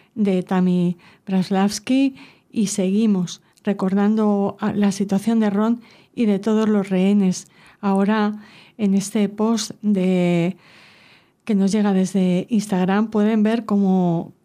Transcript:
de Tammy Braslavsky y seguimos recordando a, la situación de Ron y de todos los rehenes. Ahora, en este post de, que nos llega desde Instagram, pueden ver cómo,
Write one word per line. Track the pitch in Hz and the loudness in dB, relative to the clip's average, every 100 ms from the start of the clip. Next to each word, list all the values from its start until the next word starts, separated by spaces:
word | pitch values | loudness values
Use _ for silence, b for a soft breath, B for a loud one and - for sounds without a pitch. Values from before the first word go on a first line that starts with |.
| b | b
de | - 202 185 | -4 -2 -2
Tammy | 180 185 180 180 175 175 B B - | -2 0 2 2 0 -4 B B -4
Braslavsky | 190 180 190 202 208 - 262 269 269 B B B | -2 0 0 -2 -2 -2 0 0 -4 B B B
y | - 196 | -4 -4
seguimos | - 185 202 226 196 175 - b b | -2 -2 2 2 0 -2 -8 b b
recordando | - 196 190 196 202 220 214 202 196 - | -6 -2 -2 0 2 2 0 0 -2 -4
a, | 214 | -4
la | 208 202 | 0 0
situación | 190 202 196 214 226 | 0 -2 -2 0 0
de | 214 | 0
Ron | 196 220 233 B B B | 0 0 -2 B B B
y | - 220 | -4 0
de | 196 | 0
todos | 208 214 220 | 0 0 2
los | 208 190 | 0 0
rehenes. | 185 190 202 190 180 - b b b | 0 2 2 2 -2 -8 b b b
Ahora, | 202 196 196 214 208 214 B B B B | -2 0 0 0 -2 -4 B B B B
en | 208 | 0
este | 196 196 214 202 | 0 0 -2 -2
post | 208 220 226 - - | -2 -2 -2 -4 -6
de, | 208 196 185 185 175 175 170 185 B B B B B B B B | -2 0 2 2 2 0 0 -4 B B B B B B B B
que | - 202 | -4 0
nos | 196 | 2
llega | 214 208 | 2 2
desde | 190 185 196 185 180 185 | 2 0 0 2 0 0
Instagram, | 220 202 185 180 196 220 | -2 0 0 0 0 0
pueden | 214 208 220 | 0 2 2
ver | 214 233 | 2 0
cómo, | 220 202 196 185 180 170 - - | 0 0 2 2 2 0 -4 -14